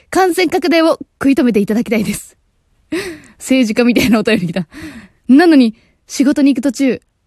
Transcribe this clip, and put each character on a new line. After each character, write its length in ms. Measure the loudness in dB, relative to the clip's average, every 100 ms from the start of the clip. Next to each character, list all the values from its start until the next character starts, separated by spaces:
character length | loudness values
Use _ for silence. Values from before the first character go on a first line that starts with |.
| _
感 260 | 0 0
染 140 | 0 -2
拡 220 | -2 0
大 100 | 0
を 180 | 0 -2 -6 -4
食 80 | 0
い 40 |
止 100 | 2
め 80 | 2
て 80 | 0
い 60 | 0
た 80 |
だ 100 | -2
き 60 | -2
た 80 | -4
い 60 |
で 100 | -4
す。 220 | -8 -12 _ _ _ _ _ -10 -10 -10 -14 -20 _
政 320 | -2 0 0
治 60 |
家 100 | 0
み 100 | 0
た 80 | 2
い 60 | 2
な 80 | 0
お 40 |
便 160 | 0 -2
り 80 | -2
来 60 |
た。 120 | -6 -10 -14 -18 -18 -20 _ 2
な 180 | 4 6
の 100 | 4
に、 200 | 2 -2 _ _ -8
仕 180 | -2
事 180 | 0 2
に 120 | 0
行 60 | 0
く 20 |
途 100 | -2
中、 280 | -2 -2 -4 _ _